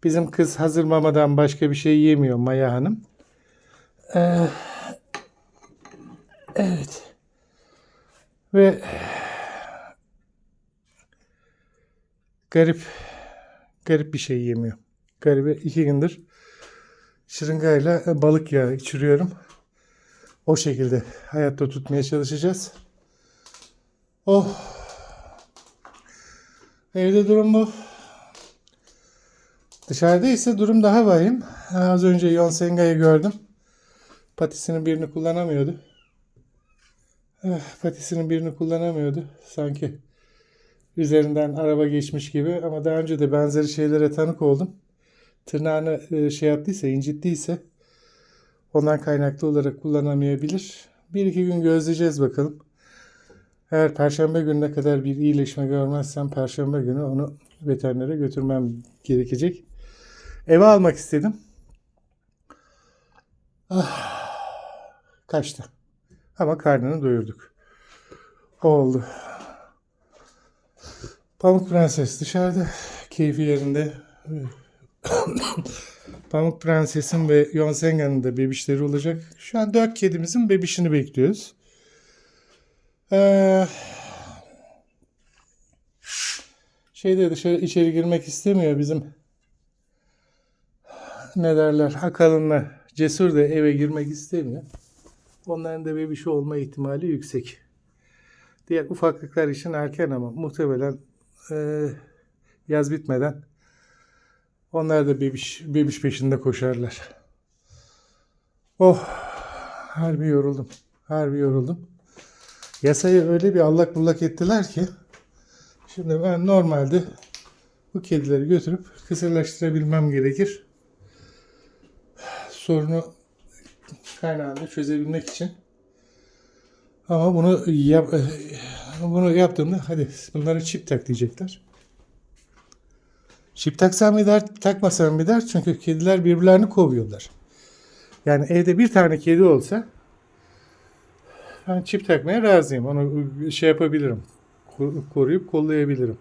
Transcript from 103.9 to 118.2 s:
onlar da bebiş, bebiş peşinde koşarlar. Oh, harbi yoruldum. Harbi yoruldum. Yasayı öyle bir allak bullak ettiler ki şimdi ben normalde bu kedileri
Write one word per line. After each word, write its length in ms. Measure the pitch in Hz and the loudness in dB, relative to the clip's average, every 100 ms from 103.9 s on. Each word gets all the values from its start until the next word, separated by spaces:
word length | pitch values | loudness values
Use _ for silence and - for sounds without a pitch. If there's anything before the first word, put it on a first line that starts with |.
| _ _ _ _ _ _ _ _ | _ _ _ _ _ _ _ _
onlar 340 | 165 156 156 143 | -6 0 0 2
da 140 | 131 | 0
bebiş, 420 | 135 131 - - 165 | -2 -4 -12 -14 -4
bebiş 340 | 147 139 - | 0 0 0
peşinde 400 | 139 - 135 135 | -4 -2 -2 0
koşarlar. 680 | 131 123 127 120 120 - - - _ _ _ _ _ - _ _ _ _ _ _ _ _ _ _ | -2 -2 -2 -4 -6 -10 -20 -20 _ _ _ _ _ -20 _ _ _ _ _ _ _ _ _ _
Oh, 260 | 185 180 - - - - - - - - - | 6 6 -2 -12 -14 -16 -16 -16 -18 -18 -14
harbi 380 | 156 165 151 156 | -6 -4 -2 0
yoruldum. 420 | 143 143 139 127 - _ _ | 2 0 -4 -10 -16 _ _
Harbi 360 | _ 156 147 143 | _ -4 -2 0
yoruldum. 540 | 139 135 127 170 - _ _ - - _ - - - - | 0 0 -2 -6 -10 _ _ -20 -20 _ -20 -20 -20 -2
Yasayı 460 | 139 147 185 185 165 | 0 2 4 4 4
öyle 260 | 170 196 | 2 2
bir 60 | 175 | 4
allak 340 | 156 160 170 | 4 4 2
bullak 280 | 170 165 165 | 2 0 0
ettiler 460 | 165 165 175 214 196 | -2 -2 0 0 0
ki 140 | - 180 - _ - _ _ _ _ _ _ _ | -4 -6 -6 _ -20 _ _ _ _ _ _ _
şimdi 280 | - 165 160 | -12 -4 -2
ben 240 | 180 175 185 | 0 0 4
normalde 580 | 190 170 147 139 175 175 - - - - _ _ _ _ | 4 4 0 2 0 -2 -14 -20 -20 -20 _ _ _ _
bu 80 | 190 | -12
kedileri 460 | 180 160 | -2 -2